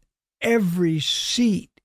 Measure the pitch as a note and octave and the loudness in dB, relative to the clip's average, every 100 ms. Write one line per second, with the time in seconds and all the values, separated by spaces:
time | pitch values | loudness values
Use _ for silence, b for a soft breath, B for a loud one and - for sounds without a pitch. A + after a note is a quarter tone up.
0 | _ _ _ - A#3 A#3 F#3 F3 E3+ D#3+ | _ _ _ -6 0 2 2 0 0 0
1 | - - - - A#3+ F#3+ - _ | -2 -4 -4 0 2 0 -6 _